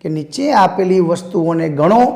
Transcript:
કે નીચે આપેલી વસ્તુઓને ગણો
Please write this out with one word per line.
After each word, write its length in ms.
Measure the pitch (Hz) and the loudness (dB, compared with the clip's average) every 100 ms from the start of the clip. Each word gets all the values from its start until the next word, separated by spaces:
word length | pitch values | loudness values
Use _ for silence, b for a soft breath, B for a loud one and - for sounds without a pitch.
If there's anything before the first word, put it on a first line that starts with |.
કે 80 | - | -8
નીચે 440 | 156 151 - 285 | -8 -8 -4 0
આપેલી 480 | 240 185 - 185 185 | 2 2 2 0 2
વસ્તુઓને 680 | 165 175 - 180 165 165 160 | 2 -2 -4 -2 -2 -2 -2
ગણો 360 | 143 156 226 247 | 0 2 4 2